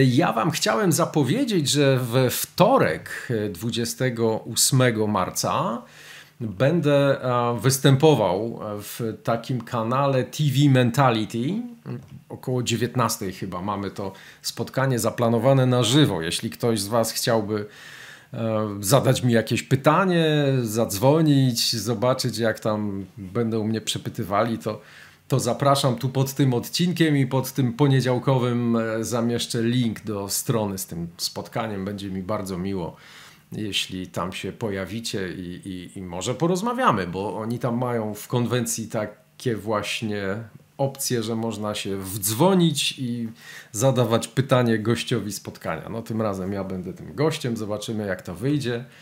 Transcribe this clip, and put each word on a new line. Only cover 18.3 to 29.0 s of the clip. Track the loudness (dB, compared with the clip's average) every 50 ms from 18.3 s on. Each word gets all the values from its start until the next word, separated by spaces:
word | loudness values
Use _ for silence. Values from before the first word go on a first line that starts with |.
| -8
e, | -4 -4 -2 0 0 -2 -2 -4 -4
zadać | 0 2 4 4 4 4 2 2 2
mi | 2 4
jakieś | 4 2 2 -2 -2 0
pytanie, | 0 0 2 4 4 4 4 4 4 4 4 4 4 4 2 2 2 2 0
zadzwonić, | 0 0 0 0 0 0 0 2 4 4 6 6 6 6 6 6 6 4 2 2 0 -2 -2
zobaczyć, | -2 -2 -2 -2 0 2 0 0 0 -2 -4 -2 0
jak | 0 0 0 0
tam | -2 -2 -2 -2 -2 -4 -6 -6 -10 -12 -14 -14
będą | -12 -6 -4 -2 -2 0 0 -2 0
mnie | 0 -2 -2
przepytywali, | -4 -4 -6 -6 -6 -8 -8 -8 -4 0 2 2 2 2 0 -4
to, | -4 -6 -8 -8 -12 -20 -20 -20 -20 -20 -20 _ _ -2
to | 0 0
zapraszam. | 2 0 0 2 4 4 4 4 4 0 0
Tu | 0 -2 -2
pod | 0 0 0 0 2
tym | 2 2 2 2
odcinkiem | 0 -2 -2 -2 0 0 0 2 2 2 4 4 2
i | 2 2
pod | 0 -2 -2 -2
tym | -2 -2 0 0 2
poniedziałkowym, | 2 4 4 4 4 4 2 0 0 2 2 2 2 2 0 0 0 0 2 2
e, | 0 0 0 -2 -4